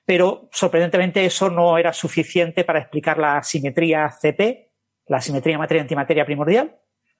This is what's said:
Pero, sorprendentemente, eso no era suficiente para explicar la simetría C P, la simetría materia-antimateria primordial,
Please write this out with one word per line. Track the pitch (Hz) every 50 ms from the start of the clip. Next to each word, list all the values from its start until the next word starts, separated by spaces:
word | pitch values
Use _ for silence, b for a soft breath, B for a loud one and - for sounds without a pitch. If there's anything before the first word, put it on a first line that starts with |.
| _
Pero, | - 185 175 180 190 - - - _
sorprendentemente, | - - 190 175 170 165 175 170 196 180 185 180 165 196 190
eso | 175 - - 190 190
no | 175 175 170 175 165 170
era | 175 165 -
suficiente | - - - - 170 160 - - 175 170 165 - 185 170
para | - 160 151
explicar | - - - 151 - 160 156
la | 160 151 147 143 143
simetría | - - - 151 135 139 127 170 165 165 156 156 151 147
C | - - - 151 151
P, | - 202 233 254 - _ _ _ _ _ _ _ _ _
la | - 139 127
simetría | - - 143 131 - 160 156
materia-antimateria | 147 156 - 160 160 147 131 160 143 143 - 160 151 147
primordial, | 147 147 143 147 160 202 247 302 311 - _ _ _ _ _ _ _ _ _